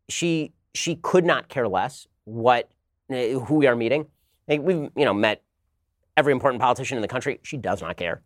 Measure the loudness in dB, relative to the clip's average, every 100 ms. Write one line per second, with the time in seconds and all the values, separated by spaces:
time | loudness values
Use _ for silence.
0 | -12 -4 -2 -2 -4 _ _ -8 -6 -6
1 | 2 4 4 2 -2 -4 -2 -2 -4 -8
2 | -20 _ -12 0 2 2 0 _ _ _
3 | -8 -4 -2 -2 0 4 4 4 2 0
4 | -4 _ _ _ -2 -2 0 0 -2 0
5 | 2 2 0 -2 _ _ _ _ _ _
6 | _ 0 2 2 0 0 0 0 -4 -6
7 | -4 -6 -6 -10 -10 -8 -6 -6 -6 -8
8 | -8 -8